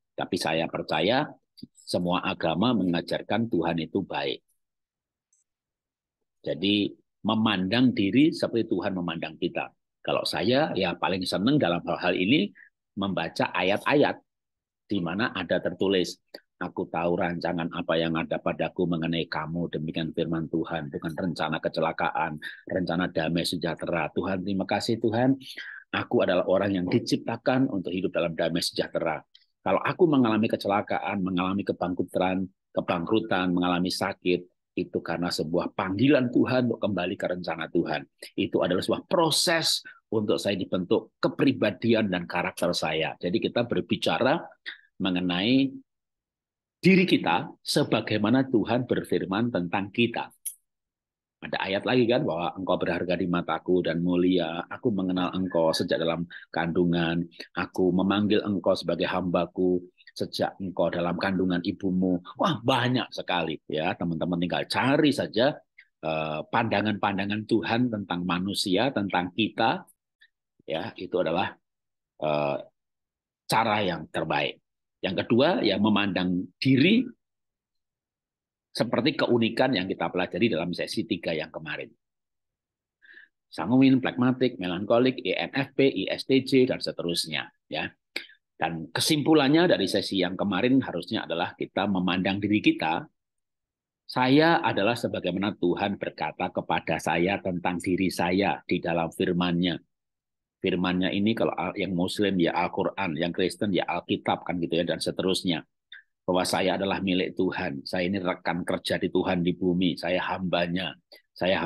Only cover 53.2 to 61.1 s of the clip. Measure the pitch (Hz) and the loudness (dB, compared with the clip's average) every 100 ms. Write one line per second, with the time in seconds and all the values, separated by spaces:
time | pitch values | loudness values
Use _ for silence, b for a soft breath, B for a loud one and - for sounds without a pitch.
53.2 | 95 87 78 80 - 92 85 82 87 87 | 2 0 0 -4 2 2 4 0 2 4
54.2 | 90 92 80 85 - - 127 98 95 92 | 4 4 2 -4 -8 -4 -2 0 0 0
55.2 | 90 92 92 85 82 80 90 82 82 82 | -2 -2 0 2 2 2 0 0 0 -2
56.2 | 85 B B 80 85 82 87 85 82 85 | -4 B B -4 -2 2 2 2 2 0
57.2 | 85 B B - 87 - 92 87 98 98 | -4 B B -8 -6 0 2 4 2 2
58.2 | 104 104 - 98 98 92 85 82 82 90 | 2 2 2 -2 0 0 0 -2 0 0
59.2 | 90 87 87 - 92 90 - _ B - | 0 0 -2 0 2 0 -2 _ B -8
60.2 | 95 - 92 - 95 85 85 87 85 | -8 -4 -4 -4 -8 -2 0 0 -2